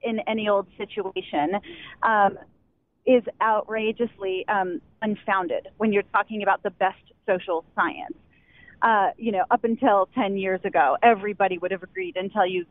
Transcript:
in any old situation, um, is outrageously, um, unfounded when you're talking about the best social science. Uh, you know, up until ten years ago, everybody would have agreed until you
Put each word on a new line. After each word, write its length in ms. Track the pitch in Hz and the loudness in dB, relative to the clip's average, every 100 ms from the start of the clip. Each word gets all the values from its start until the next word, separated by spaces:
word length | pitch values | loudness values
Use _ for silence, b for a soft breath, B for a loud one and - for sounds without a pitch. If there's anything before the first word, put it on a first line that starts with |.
in 160 | 233 220 - | -6 -4 -4
any 200 | 220 214 | -2 0
old 200 | 202 196 - | 0 -2 -10
situation, 760 | 202 214 190 185 - 160 214 - B B B B | -10 -8 -6 -8 -4 -2 0 -2 B B B B
um, 340 | 226 214 202 - - _ _ _ _ _ - | 0 4 4 0 -12 _ _ _ _ _ 4
is 160 | 247 - - | 4 2 -2
outrageously, 1040 | 220 220 - 220 220 220 233 - 190 185 - | 0 0 0 -4 -4 -2 -6 -4 -6 -6 -2
um, 340 | 208 185 175 - _ | -2 -2 -6 -12 _
unfounded 680 | 214 202 - 196 175 117 - - | -6 -4 -2 -2 -2 -6 -8 -4
when 140 | 220 | 0
you're 100 | 202 196 | 0 0
talking 300 | 208 202 214 | -2 -2 -2
about 200 | 196 190 | 0 0
the 80 | 202 | -2
best 300 | - 190 - _ _ - | -2 -2 -2 _ _ -2
social 380 | 185 196 165 - | -2 -2 -4 -4
science. 420 | - 175 69 - - _ b b b b b | -2 -2 -4 -14 -16 _ b b b b b
Uh, 280 | 226 214 185 - | 2 4 2 0
you 160 | 226 | -2
know, 120 | 190 - | -2 0
up 140 | 233 | 0
until 440 | 226 226 254 202 185 | 0 0 4 4 2
ten 220 | 254 202 196 | 0 -2 -2
years 240 | 190 185 | -2 -2
ago, 340 | 196 175 139 139 | 0 2 2 6
everybody 540 | 233 208 208 196 196 180 | 4 4 -2 -2 -2 0
would 140 | 180 | -2
have 120 | 185 | -2
agreed 340 | 180 190 180 185 | -4 -10 -8 -6
until 280 | 190 214 | -4 0
you 220 | 185 185 175 | 0 0 -6